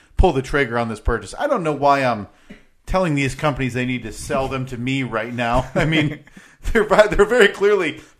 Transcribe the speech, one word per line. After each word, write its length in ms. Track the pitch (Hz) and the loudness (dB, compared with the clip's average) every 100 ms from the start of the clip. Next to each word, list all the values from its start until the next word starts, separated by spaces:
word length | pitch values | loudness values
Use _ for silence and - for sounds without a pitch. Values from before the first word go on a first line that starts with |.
| _ - | _ 2
pull 160 | 190 | 4
the 80 | 135 | 2
trigger 380 | 131 143 127 117 | 0 0 0 -2
on 100 | 113 | -4
this 120 | 107 | -4
purchase. 340 | - 113 95 - | -4 -4 -4 -6
I 80 | 285 | -2
don't 160 | 247 | -2
know 80 | 160 | -2
why 300 | 139 139 139 | 0 2 4
I'm 240 | 127 113 98 _ - - _ _ - | 2 -2 -6 _ -20 -20 _ _ -4
telling 300 | 185 180 143 | 0 0 0
these 180 | 135 | -2
companies 400 | 135 156 131 131 | -2 -2 -2 -4
they 100 | 123 | -2
need 200 | 123 123 | -4 -4
to 80 | 110 | -8
sell 340 | 107 - 139 131 | -10 -6 -4 -4
them 160 | 135 131 | -4 -6
to 120 | 120 | -6
me 240 | 123 135 | -4 -4
right 320 | 123 113 117 | -2 -4 -6
now. 340 | 120 117 123 135 | -4 0 0 -2
I 100 | 190 | -2
mean, 360 | 156 160 151 - - - - | 0 0 0 -4 -16 -20 -20
<laughs> 260 | _ - | _ 0
they're, 120 | 226 - | 0 4
they're 380 | 196 214 - | 4 4 4
very 240 | 208 240 202 | 4 6 4
clearly 520 | - 202 208 160 - - | 4 2 2 0 -4 -14